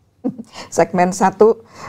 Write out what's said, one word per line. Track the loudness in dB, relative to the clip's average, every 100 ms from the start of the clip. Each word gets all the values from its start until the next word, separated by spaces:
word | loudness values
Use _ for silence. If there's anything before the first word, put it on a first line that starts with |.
| _ _
<laughs> | -10 -10 -18 -18 -10 -2
Segmen | -2 0 -2 2
satu, | -2 4 2 2 -6 -20